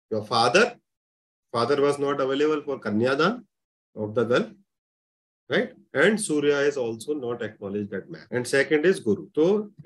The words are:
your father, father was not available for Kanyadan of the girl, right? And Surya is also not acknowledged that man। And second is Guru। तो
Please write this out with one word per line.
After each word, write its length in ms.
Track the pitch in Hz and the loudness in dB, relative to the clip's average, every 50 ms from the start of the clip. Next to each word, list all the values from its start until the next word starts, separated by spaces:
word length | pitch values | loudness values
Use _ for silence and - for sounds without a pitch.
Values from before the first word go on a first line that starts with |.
| _ - 110 | _ -8 -6
your 140 | 107 104 - | -6 -4 -2
father, 380 | 123 117 117 120 120 190 240 - - - _ _ _ _ _ _ _ _ _ _ _ _ _ _ - | 2 2 4 4 6 4 4 4 0 -8 _ _ _ _ _ _ _ _ _ _ _ _ _ _ -4
father 260 | 117 117 131 143 139 | -2 0 2 2 2
was 200 | 139 143 139 143 | 2 2 2 0
not 200 | 139 139 143 139 | 0 -2 -2 -2
available 440 | 135 131 139 139 147 156 156 147 147 | -2 -2 0 0 2 2 0 0 -2
for 160 | 147 135 120 - | -6 -8 -6 -4
Kanyadan 580 | 107 104 107 117 131 139 143 160 190 247 - - _ _ _ _ _ _ _ _ _ - | -4 -2 0 0 0 2 2 2 0 0 -2 -8 _ _ _ _ _ _ _ _ _ -10
of 180 | 110 107 104 110 | -8 -8 -4 -2
the 100 | 123 113 | -2 0
girl, 280 | 110 123 160 233 - - _ _ _ _ _ _ _ _ _ _ _ _ _ _ _ _ _ _ - 135 | 2 2 0 0 -2 -8 _ _ _ _ _ _ _ _ _ _ _ _ _ _ _ _ _ _ -4 -2
right? 160 | 185 247 - - - _ _ - | -2 -2 -4 -8 -16 _ _ 0
And 240 | 131 156 202 226 190 | 2 4 4 2 2
Surya 400 | - - 151 147 143 147 143 143 139 143 | -2 -2 -2 0 2 2 2 2 2 0
is 80 | 139 | 0
also 380 | 139 120 113 113 110 107 143 151 | 0 -2 -4 -4 -6 -6 -6 -6
not 280 | 151 123 120 120 113 117 | -6 -4 -6 -6 -6 -6
acknowledged 480 | 104 - - 104 98 101 104 101 98 | -10 -10 -10 -10 -6 -6 -6 -6 -6
that 160 | 101 92 - - | -8 -10 -10 -10
man। 120 | 82 78 76 - 110 | -14 -18 -12 -8 -6
And 120 | 123 120 | -6 -4
second 400 | - - 139 139 139 156 147 151 | 0 2 2 2 4 2 2 4
is 140 | 185 185 143 117 | 2 0 0 0
Guru। 220 | 117 98 - - | -2 -2 -2 -4
तो 460 | - - 147 156 175 208 214 214 - - - - | -6 -2 2 2 2 2 0 -2 -6 -12 -12 -8